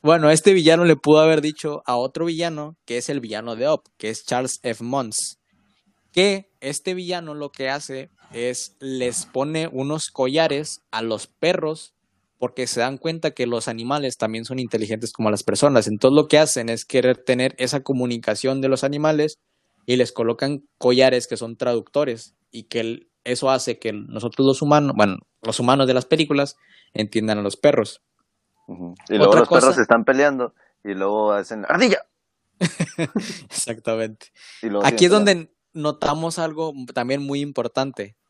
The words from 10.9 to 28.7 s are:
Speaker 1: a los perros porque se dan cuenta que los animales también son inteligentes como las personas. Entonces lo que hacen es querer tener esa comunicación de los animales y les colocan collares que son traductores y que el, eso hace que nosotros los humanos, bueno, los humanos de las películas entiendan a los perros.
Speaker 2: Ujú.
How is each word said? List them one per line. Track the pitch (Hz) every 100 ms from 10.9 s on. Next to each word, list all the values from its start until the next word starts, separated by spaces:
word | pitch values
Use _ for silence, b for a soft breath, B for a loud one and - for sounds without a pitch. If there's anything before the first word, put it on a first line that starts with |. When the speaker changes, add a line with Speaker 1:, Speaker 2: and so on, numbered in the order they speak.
Speaker 1:
a | 110
los | 113 107 -
perros | _ 160 180 156 160 - _ _ _ _ _
porque | 123 - 123
se | 123
dan | 123 139
cuenta | 165 165 160
que | - 120
los | 117 127
animales | 113 120 147 135 -
también | 110 110 113
son | 127
inteligentes | 120 110 107 110 113
como | - 107
las | 104
personas. | - - 143 127 104
Entonces | 107 131 143
lo | 151
que | 151
hacen | 156 131 117
es | 117 -
querer | 131 123 127
tener | - 123 131 -
esa | 127 143
comunicación | 135 131 123 117 113 107 131 135
de | 135
los | 131
animales | 139 147 156 151 151 - _ _ _ _ -
y | 123
les | 117
colocan | - 113 113 135 143 _ _
collares | 123 127 131 123 -
que | 113
son | 113 113
traductores | 123 120 - 143 147 113 - _ _
y | 117 107
que | 117
el, | 113 117 _ _
eso | - 123 131
hace | 131 127 117
que | 113
nosotros | 104 107 113 117 - 135
los | 135
humanos, | 147 151 143 107
bueno, | 104 92 _ _
los | - 110
humanos | 123 139 131
de | 127
las | 120
películas | 160 151 143 143 - b b b
entiendan | - 107 110 110 104
a |
los | 101 -
perros. | 147 - 104 - _ _ _ _ _ _
Speaker 2:
Ujú. | -